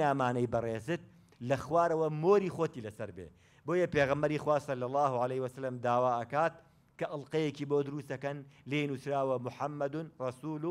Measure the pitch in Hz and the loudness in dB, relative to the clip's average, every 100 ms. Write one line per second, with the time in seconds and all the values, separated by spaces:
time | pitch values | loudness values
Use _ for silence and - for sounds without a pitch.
0 | 147 135 127 123 120 120 113 113 113 170 | 4 4 2 2 2 0 -2 -4 -4 -6
1 | - - - - 120 135 131 165 170 160 | -8 -20 -20 -10 -2 -2 2 2 4 2
2 | 156 151 175 202 185 139 156 131 107 98 | 0 2 6 6 4 -2 -4 -4 -10 -8
3 | 101 90 80 - _ _ 143 180 175 147 | -10 -10 -16 -18 _ _ -2 0 2 4
4 | 135 143 151 147 147 147 143 127 123 139 | 4 4 2 0 0 0 0 -4 -2 2
5 | 143 123 127 131 127 135 131 123 120 123 | 2 2 0 -2 -4 -4 -6 -2 2 2
6 | 127 120 117 143 160 - - _ _ - | 2 0 -2 0 0 -2 -20 _ _ -8
7 | - 156 127 156 151 147 143 147 143 147 | -6 -6 -4 0 0 -2 0 0 0 -6
8 | - 127 139 143 139 - 127 147 143 131 | -8 -6 -6 -8 -12 -18 -4 -2 -2 -4
9 | 143 139 135 127 123 - 143 147 139 151 | -2 0 0 0 -2 -4 -6 -2 -4 -4
10 | 160 - 127 127 151 151 165 | -8 -6 -6 -6 -8 -6 -4